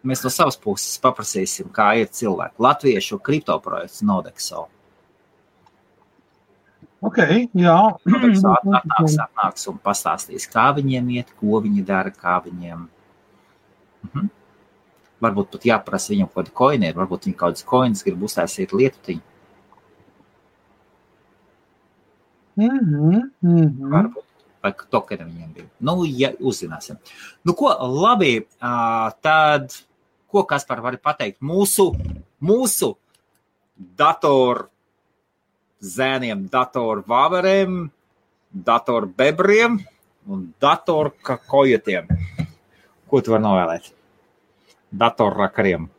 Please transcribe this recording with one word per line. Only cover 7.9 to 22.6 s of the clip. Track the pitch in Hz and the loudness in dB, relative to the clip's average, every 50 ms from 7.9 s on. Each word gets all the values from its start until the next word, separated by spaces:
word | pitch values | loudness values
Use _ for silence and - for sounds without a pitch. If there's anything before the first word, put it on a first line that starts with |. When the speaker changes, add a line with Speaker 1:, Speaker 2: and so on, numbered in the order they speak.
| - - | 2 0
Speaker 1:
Nodexo | _ 180 214 262 247 240 202 190 190 196 | _ 2 2 4 4 4 4 4 4 4
Speaker 2:
<clears throat> | - | 2
Speaker 1:
at-, | - - 196 202 | 2 2 2 0
atnāks, | - - 156 - 185 165 156 151 | 0 0 0 0 0 2 2 0
atnāks | 151 113 - _ 110 104 92 - - - 101 | -2 -4 -6 _ -4 -4 -4 -4 -6 -12 -10
un | 90 | -12
pastāstīs, | - _ 101 101 - - 82 80 87 - - - - - | -6 _ -4 -4 -2 -2 -4 -4 -4 -8 -14 -12 -14 -14
kā | - - 110 117 135 143 | -4 0 2 2 2 2
viņiem | 147 139 135 131 127 123 123 | 0 -2 -2 -2 -2 -2 -4
iet, | 123 123 - _ _ | -4 -6 -8 _ _
ko | _ 107 104 107 110 | _ -2 0 0 0
viņi | 107 104 101 101 95 | 0 0 0 0 0
dara, | 95 98 95 95 98 | 0 -2 -2 -2 -4
kā | - _ - 90 90 90 | -10 _ -4 -2 -2 -2
viņiem. | 87 87 87 87 87 85 85 85 85 82 _ _ _ _ _ _ _ _ _ _ _ _ _ _ _ _ _ _ _ _ _ _ - | -2 -6 -14 -14 -14 -14 -14 -14 -16 -18 _ _ _ _ _ _ _ _ _ _ _ _ _ _ _ _ _ _ _ _ _ _ -20
Mhm. | - - 143 196 208 _ _ _ _ _ _ _ _ _ _ _ _ _ _ _ _ _ _ | -12 -8 -8 -8 -8 _ _ _ _ _ _ _ _ _ _ _ _ _ _ _ _ _ _
Varbūt | 113 113 98 101 98 _ - | -4 -2 -2 -2 -4 _ -10
pat | - - | -2 0
jāprasa | 120 113 104 - - 98 95 - - | 2 2 2 0 -4 -6 -6 -4 -2
viņam, | 104 101 95 - | 0 0 0 0
kādi | _ - 80 - | _ -8 -8 -8
koini | _ - 127 139 147 120 95 80 | _ 2 2 2 4 2 0 -2
ir, | 80 | -2
varbūt | 87 95 92 92 - - | -4 -4 -4 -6 -6 -6
viņi | 98 90 | -8 -4
kādas | - 87 87 85 - | -2 -2 -2 -2 -4
koinas | - - - 127 131 120 107 98 | -4 0 0 2 2 2 -2 -2
grib | - 98 90 90 98 | -4 -6 -4 -4 -8
uztaisīt | 107 - - 85 - - - 95 - 95 | -4 -2 -4 -4 -4 -4 -8 -6 -4 0
lietutiņu. | 104 131 135 - _ _ - 87 80 _ _ _ _ _ _ _ _ _ _ _ _ _ _ _ _ _ _ _ _ _ _ _ _ _ _ _ _ _ _ _ _ _ _ _ _ _ _ _ _ _ _ _ _ _ _ _ _ _ _ _ _ _ _ _ _ _ _ _ _ _ _ _ _ _ _ _ | 0 0 0 0 _ _ -10 -10 -10 _ _ _ _ _ _ _ _ _ _ _ _ _ _ _ _ _ _ _ _ _ _ _ _ _ _ _ _ _ _ _ _ _ _ _ _ _ _ _ _ _ _ _ _ _ _ _ _ _ _ _ _ _ _ _ _ _ _ _ _ _ _ _ _ _ _ _
Speaker 2:
Mhm, | 202 | 0